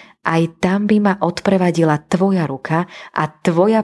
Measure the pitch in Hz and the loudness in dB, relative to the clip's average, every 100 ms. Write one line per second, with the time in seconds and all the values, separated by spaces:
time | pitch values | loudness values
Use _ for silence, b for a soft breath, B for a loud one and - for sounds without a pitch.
0 | B B - 165 165 - 180 202 208 214 | B B -4 -2 -2 -2 -2 0 2 2
1 | 202 190 170 175 - 190 180 160 160 151 | 2 0 -2 -2 0 2 2 2 0 0
2 | - 175 196 190 147 135 - 160 180 B | -2 0 0 0 -2 -6 -4 -4 -4 B
3 | B - 156 - - 165 202 220 | B -6 -6 -4 -2 2 2 2